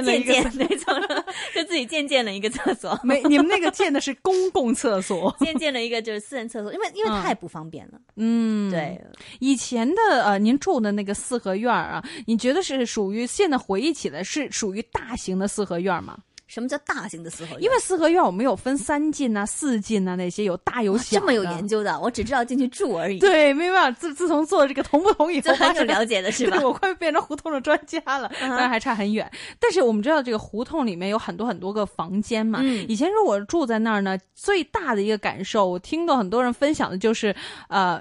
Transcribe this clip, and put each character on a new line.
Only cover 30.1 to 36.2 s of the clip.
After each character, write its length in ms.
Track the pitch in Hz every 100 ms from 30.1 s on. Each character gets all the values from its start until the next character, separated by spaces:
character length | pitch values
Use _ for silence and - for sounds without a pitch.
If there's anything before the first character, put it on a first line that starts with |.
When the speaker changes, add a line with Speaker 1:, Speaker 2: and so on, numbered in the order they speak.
Speaker 2:
道 120 | 311
这 80 | 254
个 80 | 226
胡 240 | - 208
同 240 | 254 320 240
里 80 |
面 140 | 170 190
有 100 | 214
很 160 | -
多 120 | 175 233
很 120 | 170
多 140 | 185
个 140 | 214 196
房 340 | - 165 190
间 240 | - 220
嘛， 140 | 220 220
Speaker 1:
嗯。 220 | 269 226 180
Speaker 2:
以 80 |
前 160 | 214 330
如 140 | 427
果 160 | 370 202
住 240 | 208 339
在 140 | 247 220
那 140 | 226
儿 80 | 208
呢， 160 | 196 190 _
最 280 | - - 403
大 300 | - 440 311
的 60 | 214
一 80 | 208
个 80 | 208
感 260 | 190 -
受， 240 | 196 220 185
我 120 | 180
听 260 | - 311
到 140 | 339
很 100 | 269